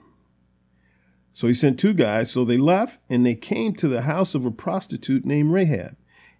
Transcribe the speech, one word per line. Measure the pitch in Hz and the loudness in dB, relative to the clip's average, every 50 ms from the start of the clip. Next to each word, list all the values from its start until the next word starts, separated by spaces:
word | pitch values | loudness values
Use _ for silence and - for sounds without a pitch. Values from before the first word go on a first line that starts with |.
| _ _ _ _ _ _ _ _ _ _ _ _ _ _ _ _ _ _ _ _ _ _ _ _ _ _ | _ _ _ _ _ _ _ _ _ _ _ _ _ _ _ _ _ _ _ _ _ _ _ _ _ _
So | _ - - | _ -2 0
he | 117 123 | 0 2
sent | 123 151 143 127 - | 4 2 2 2 2
two | - 208 208 | 2 2 2
guys. | 170 123 107 104 113 113 - | 2 2 2 2 0 -2 -2
So | - 127 123 | -2 -2 0
they | 117 120 | 2 2
left | 123 139 160 180 196 233 - - - _ - | 2 4 2 2 2 0 -4 -8 -14 _ -2
and | 127 123 123 | 0 2 2
they | 123 117 | 2 0
came | 117 - - 214 233 226 220 180 | -2 -6 -6 -4 -2 -2 -4 -2
to | - - | -2 -2
the | 147 127 117 | -2 -2 -2
house | 120 151 151 180 190 185 - | -2 -2 -2 -2 -2 -2 -2
of | 143 123 | -4 -4
a | 120 | -4
prostitute | 110 - - 170 175 190 - - - - - - 135 131 - | -6 -6 -6 -6 -6 -6 -6 -8 -12 -8 -4 -2 -2 -2 0
named | - 143 147 151 156 | 0 0 0 2 2
Rahab, | 170 196 190 156 135 92 87 - - - _ _ _ _ _ _ _ _ | 2 2 2 2 0 -2 -4 -10 -16 -20 _ _ _ _ _ _ _ _